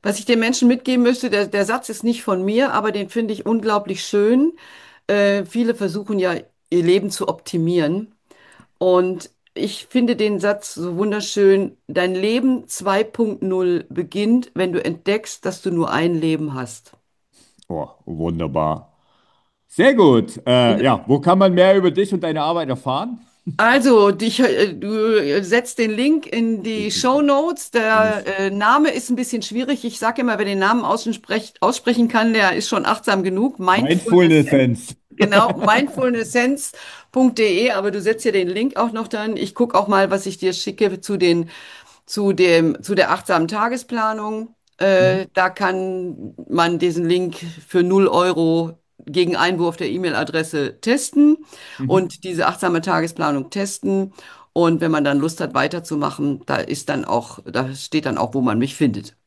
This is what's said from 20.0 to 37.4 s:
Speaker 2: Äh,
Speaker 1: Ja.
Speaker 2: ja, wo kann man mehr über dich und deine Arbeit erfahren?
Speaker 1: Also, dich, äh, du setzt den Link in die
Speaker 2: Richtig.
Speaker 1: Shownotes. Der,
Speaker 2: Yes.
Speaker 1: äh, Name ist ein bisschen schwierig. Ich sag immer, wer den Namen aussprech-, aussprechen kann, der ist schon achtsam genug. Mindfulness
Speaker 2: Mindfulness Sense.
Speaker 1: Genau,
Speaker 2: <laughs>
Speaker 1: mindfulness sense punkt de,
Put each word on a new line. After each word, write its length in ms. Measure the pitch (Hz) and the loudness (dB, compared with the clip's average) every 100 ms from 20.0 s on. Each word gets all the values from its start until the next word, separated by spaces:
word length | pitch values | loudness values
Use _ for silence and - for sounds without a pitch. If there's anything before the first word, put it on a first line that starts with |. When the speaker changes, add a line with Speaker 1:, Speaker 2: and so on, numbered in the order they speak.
| 170 117 101 - - | 6 6 2 -8 2
Speaker 2:
Äh, 360 | 123 120 107 | 4 4 4
Speaker 1:
Ja. 0 | |
Speaker 2:
ja, 200 | 127 107 - | 2 2 2
wo 120 | 139 | 2
kann 180 | 147 190 | 4 4
man 140 | 196 | 4
mehr 240 | 180 185 196 | 6 6 6
über 140 | 185 | 4
dich 220 | 156 196 | 0 -2
und 80 | 185 | -2
deine 200 | 165 156 | -4 -2
Arbeit 260 | 151 170 143 | -2 -2 -4
erfahren? 520 | 127 135 135 226 233 _ _ - - | -6 -4 -4 -6 -12 _ _ -10 0
Speaker 1:
Also, 520 | 220 262 247 226 202 | 2 4 6 6 6
dich, 280 | 170 226 233 | 2 -2 2
äh, 340 | 247 - 196 | 2 2 0
du 680 | 147 202 220 220 214 143 156 | -2 -6 -2 0 2 2 -2
setzt 340 | 180 233 240 - | 0 -2 -2 -4
den 140 | 226 | -2
Link 340 | 214 277 311 - | 0 0 0 -2
in 360 | 226 233 220 | -2 -2 -2
die 280 | 226 220 208 | -4 -4 -4
Speaker 2:
Richtig. 0 | |
Speaker 1:
Shownotes. 760 | - 254 277 285 277 330 302 - | -2 0 2 2 2 0 -6 -2
Der, 520 | 240 220 220 220 208 | 0 2 4 2 0
Speaker 2:
Yes. 20 | - | -4
Speaker 1:
äh, 240 | 190 196 | -2 -2
Name 420 | 202 208 277 302 | 0 2 4 4
ist 180 | 247 240 | 0 -4
ein 60 | 247 | -4
bisschen 280 | 247 233 | -4 -6
schwierig. 420 | - 220 254 285 233 | -6 -6 -2 -4 -4
Ich 140 | - | -4
sag 180 | 226 233 | -4 0
immer, 200 | 247 214 | -2 0
wer 60 | 202 | -2
den 140 | 196 | 2
Namen 240 | 190 240 | 2 2
aussprech-, 680 | 214 220 226 226 - 220 - _ | 0 -2 -4 -6 -4 -6 -6 _
aussprechen 460 | 196 247 - 240 233 | -2 0 0 2 2
kann, 260 | 233 226 | 2 2
der 200 | 220 196 - | 2 2 0
ist 120 | - | -2
schon 180 | 208 - | -2 0
achtsam 380 | 220 - 196 | -2 0 0
genug. 360 | 185 185 262 - | 0 0 -2 -2
Mindfulness 800 | 185 196 240 180 226 175 175 156 | 2 2 2 0 4 4 6 4
Speaker 2:
Mindfulness 100 | 143 | 4
Sense. 460 | 139 127 113 - - _ | 4 2 0 -8 -20 _
Speaker 1:
Genau, 460 | - 196 196 226 190 | -2 2 4 2 0
Speaker 2:
<laughs> 0 | |
Speaker 1:
mindfulness 760 | 208 226 285 - 254 233 214 | 2 2 0 -2 -2 -2 -2
sense 400 | 247 247 277 - - - - _ | 0 0 -2 -8 -14 -20 -20 _
punkt 280 | 254 254 | 2 2
de, 320 | 240 | 4